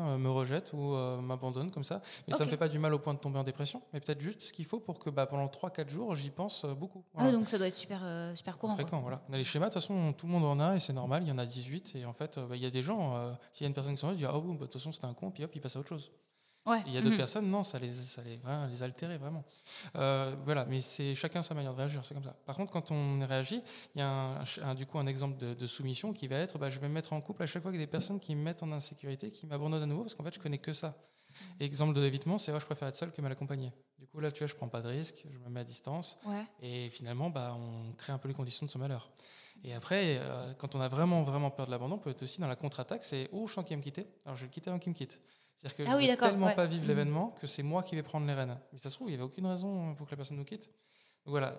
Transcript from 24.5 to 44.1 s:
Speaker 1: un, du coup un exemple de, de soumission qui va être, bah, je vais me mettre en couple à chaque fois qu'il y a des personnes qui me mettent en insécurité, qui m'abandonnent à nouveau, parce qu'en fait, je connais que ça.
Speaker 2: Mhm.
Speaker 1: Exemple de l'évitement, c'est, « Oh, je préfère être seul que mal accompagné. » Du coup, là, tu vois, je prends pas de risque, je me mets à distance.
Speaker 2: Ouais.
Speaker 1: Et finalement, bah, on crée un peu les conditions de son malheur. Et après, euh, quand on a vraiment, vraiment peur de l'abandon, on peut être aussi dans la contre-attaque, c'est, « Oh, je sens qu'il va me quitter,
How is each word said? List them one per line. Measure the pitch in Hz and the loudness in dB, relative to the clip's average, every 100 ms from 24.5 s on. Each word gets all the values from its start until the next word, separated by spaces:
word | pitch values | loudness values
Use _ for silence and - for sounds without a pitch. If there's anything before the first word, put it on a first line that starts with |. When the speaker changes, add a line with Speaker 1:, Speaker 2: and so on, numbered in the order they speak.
| - | -4
Speaker 1:
un, | 139 | -2
du | 131 135 | -2 -2
coup | 156 | 0
un | 135 | 0
exemple | 135 139 135 | 2 0 -2
de, | 123 | -4
de | 120 123 | -2 -2
soumission | - 135 127 214 | 0 0 -2 -2
qui | 196 131 | -4 -2
va | 135 | 0
être, | 185 151 | 0 -2
bah, | 139 | -2
je | 131 | -2
vais | 143 | -2
me | |
mettre | 156 156 | -2 -2
en | 156 | -4
couple | 143 - | -4 -4
à | 156 | -2
chaque | 180 | -2
fois | 180 | -2
qu'il | 175 | -2
y | |
a | 151 | 0
des | |
personnes | 190 - 202 | -2 0 -2
qui | - 147 | -2 0
me | |
mettent | 156 165 | 0 -2
en | 160 | -2
insécurité, | 147 - 143 143 135 214 | -2 -4 -8 -6 -4 -6
qui | - 156 | -8 -6
m'abandonnent | 143 151 160 | -2 0 2
à | 151 | 2
nouveau, | 156 | 0
parce | 226 - | -2 -6
qu'en | |
fait, | 160 | -6
je | - | -4
connais | 151 139 | -4 -2
que | - | -2
ça. | 156 160 - - _ - | -2 -4 -6 -18 _ -20
Speaker 2:
Mhm. | - - - | -18 -14 -4
Speaker 1:
Exemple | 143 143 151 | -2 4 4
de | 143 | 6
l'évitement, | 139 135 160 202 | 6 4 2 2
c'est, « | - 147 | 2 0
Oh, | |
je | - | -2
préfère | 147 139 | -4 -4
être | - | -4
seul | 170 | -6
que | 156 | -2
mal | 139 | -2
accompagné. » | 131 139 139 127 - _ _ | -2 -2 -2 -4 -8 _ _
Du | 139 | -14
coup, | 151 | -2
là, | 151 | -2
tu | 143 | 0
vois, | 147 | -4
je | - | -4
prends | 120 | -4
pas | 120 | -2
de | 117 | -2
risque, | 135 160 - 151 | -2 -2 -4 -14
je | 127 | -14
me | 123 | -8
mets | 123 | -6
à | |
distance. | 120 120 - 160 165 - 208 | -6 -8 -4 -2 -4 -6 -4
Speaker 2:
Ouais. | 202 220 - | -4 -4 -10
Speaker 1:
Et | 123 123 120 | -6 -4 -4
finalement, | - 120 123 170 | -6 -4 -2 0
bah, | 143 123 120 | 0 -2 -4
on | 117 113 113 | -6 -6 -8
crée | 117 - | -8 -4
un | 135 | -4
peu | 135 | -2
les | |
conditions | 139 123 - 147 | -2 -2 -2 -4
de | |
son | 127 | -2
malheur. | 139 123 - - - - - - | -2 -2 -6 -20 -20 -20 -20 -14
Et | 127 | -8
après, | 117 - 190 175 131 | -8 2 4 6 4
euh, | 131 127 127 131 | 0 -4 -4 -6
quand | 139 135 | -4 0
on | |
a | 131 | 2
vraiment, | 131 175 170 | 6 8 8
vraiment | 139 143 143 | 6 4 2
peur | 139 127 | 0 -2
de | |
l'abandon, | 123 127 196 | 0 -2 -2
on | |
peut | 143 | -4
être | 127 | -4
aussi | 131 - | -6 -2
dans | 151 | -2
la | 123 | 0
contre-attaque, | 147 135 127 233 | -4 -4 -4 -4
c'est, « | - 135 131 | -2 -2 -2
Oh, | 190 220 | -4 -4
je | |
sens | - 175 | -4 -2
qu'il | 147 | -2
va | |
me | |
quitter, | 139 143 208 | -4 -6 -10